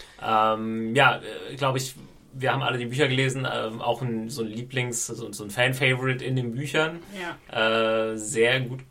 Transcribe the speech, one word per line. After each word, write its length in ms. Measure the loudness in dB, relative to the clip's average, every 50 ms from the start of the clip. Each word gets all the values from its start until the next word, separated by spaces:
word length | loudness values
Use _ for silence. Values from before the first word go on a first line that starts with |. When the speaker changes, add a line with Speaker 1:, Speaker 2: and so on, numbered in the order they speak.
| -20 -20 -16 -8 -2
Speaker 1:
Ähm, 680 | 2 4 4 6 4 2 0 -2 -4 -2 -2 -2 0 4
ja, 260 | 6 6 6 6 2 -4 -10 -12 -12 -12 -12
äh, 60 | -6
glaub 200 | -2 0 0 0
ich, 180 | 0 -2 -4 -8 -12 -18 -20 -20 -20 -20 -18 -10
wir 200 | -2 0 2 2
haben 100 | 2 2
alle 160 | 0 0 0
die 80 | -2
Bücher 220 | -4 2 2 2 4
gelesen, 380 | 4 2 2 2 0 0 -2 -2 -2
ähm, 280 | -2 -4 -4 -4 -2
auch 220 | 0 0 0 0 0
ein, 260 | -2 -2 -4 -4 -6
so 140 | -6 -6 -6
ein 60 | -6
Lieblings-, 580 | -6 -8 -10 -4 -4 -2 -2 -2 -2 -4 -6
so, 260 | -6 -6 -8 -10 -10 -10
so 120 | -10 -10
ein 60 | -8
Fan-Favorite 760 | 0 2 2 2 2 2 2 2 2 2 0 -2 -2 -2 -2
in 120 | -2 0
den 160 | 0 0 -2 -4
Büchern. 480 | -4 -6 -2 2 2 2 2 0 -6 -12 -14 -12 -10 -8 -8 -10 -12 -14 -8 -2
Speaker 2:
Ja. 580 | 0 2 2 4 4 2 2 2 2 0 0 -2
Speaker 1:
Äh, 40 |
sehr 440 | -4 -6 -4 2 4 4 4 4 2
gut 200 | 0 -4 -6 -10 -12 -16